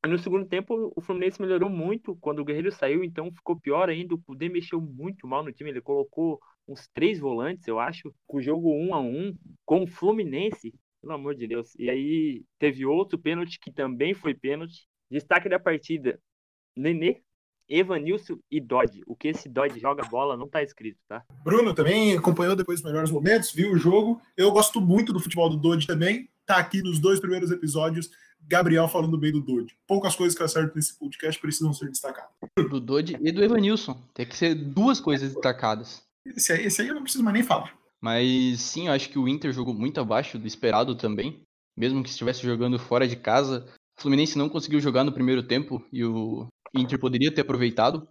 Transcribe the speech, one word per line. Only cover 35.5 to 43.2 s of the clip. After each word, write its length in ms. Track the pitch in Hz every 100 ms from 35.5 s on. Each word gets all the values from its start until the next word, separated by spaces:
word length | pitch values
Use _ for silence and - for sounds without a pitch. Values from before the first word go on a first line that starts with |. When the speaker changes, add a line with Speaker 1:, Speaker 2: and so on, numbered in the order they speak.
| 123 113 110 110 - _ _
Speaker 2:
Esse 280 | - 240 -
aí, 140 | 175 208
esse 160 | -
aí 60 | 240
eu 60 |
não 80 | 302
preciso 180 | 269 269
mais 120 | 226
nem 80 | 202
falar. 280 | - - - - _ _
Speaker 3:
Mas 600 | 113 117 127 127 127 120
sim, 280 | - 156 175
eu 40 |
acho 160 | 139 -
que 100 | 143
o 100 | 127
Inter 240 | 139 156
jogou 200 | 127 123
muito 280 | 107 123 139
abaixo 380 | 117 113 139 113
do 80 | 107
esperado 500 | - 120 104 127 120
também. 440 | 110 101 123 156 _ _ _ -
Mesmo 260 | 120 135
que 60 | 127
estivesse 340 | - 117 127
jogando 380 | 123 117 123 123
fora 260 | 123 123 127
de 80 |
casa, 520 | 120